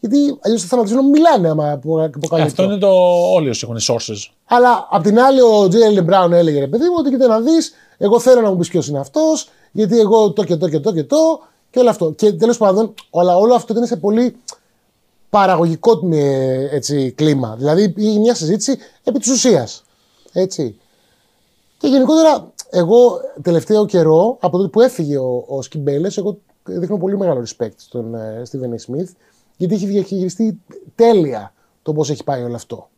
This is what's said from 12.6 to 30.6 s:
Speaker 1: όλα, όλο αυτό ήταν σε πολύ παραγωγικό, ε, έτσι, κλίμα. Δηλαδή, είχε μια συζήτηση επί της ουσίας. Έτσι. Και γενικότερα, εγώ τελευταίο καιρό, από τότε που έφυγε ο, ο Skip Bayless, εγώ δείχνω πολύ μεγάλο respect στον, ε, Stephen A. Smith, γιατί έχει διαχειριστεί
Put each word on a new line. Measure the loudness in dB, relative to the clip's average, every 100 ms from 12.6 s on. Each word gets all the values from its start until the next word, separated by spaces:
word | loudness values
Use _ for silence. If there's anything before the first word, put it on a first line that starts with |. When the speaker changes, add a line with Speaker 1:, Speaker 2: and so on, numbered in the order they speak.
| 0 0 -2 -8 _
Speaker 1:
όλα, | 0 2 4
όλο | 4
αυτό | 2 0
ήταν | -4 -4
σε | -4
πολύ | -2 0 -2 -4 -16 -20 _ _ _ _ _ _ _
παραγωγικό, | 2 2 2 0 0 0 0 0
ε, | 0 0 0 -2 -4 -4 -6
έτσι, | -4 -4 -4
κλίμα. | 0 0 0 -2 -4
Δηλαδή, | 0 2 0 0
είχε | 0 2
μια | 0
συζήτηση | 0 -2 -2 -2 -6 -10 _
επί | -6 -4
της | -2
ουσίας. | 0 2 2 0 -12 _ _ _ _ _
Έτσι. | -4 -4 -4 -8 -10 _ _ _ _ _ _ _ _ _ _
Και | 0
γενικότερα, | 2 4 4 4 2 -4 -20 -6
εγώ | -2 4 4 4 2 -8 -8
τελευταίο | -2 -2 0 0 2
καιρό, | 2 4 4 2 -2
από | -4 -2
τότε | -2
που | 2
έφυγε | 2 0 -4 -4
ο, | -4 -6 -6
ο | -10 -10
Skip | -8 -4
Bayless, | -4 -4 -6
εγώ | -8 -10 _ _
δείχνω | -12 -8 -6 -4
πολύ | -4 -2
μεγάλο | -2 -4 -6
respect | -8 -10 -10
στον, | _ -12 -10
ε, | -10 -12 -14 -12
Stephen | -10 -10 -10 -10
A. |
Smith, | -10 -10 _ _ _ _ -8
γιατί | -4
έχει | -4 -2
διαχειριστεί | -4 -4 -6 -6 -4 -4 -4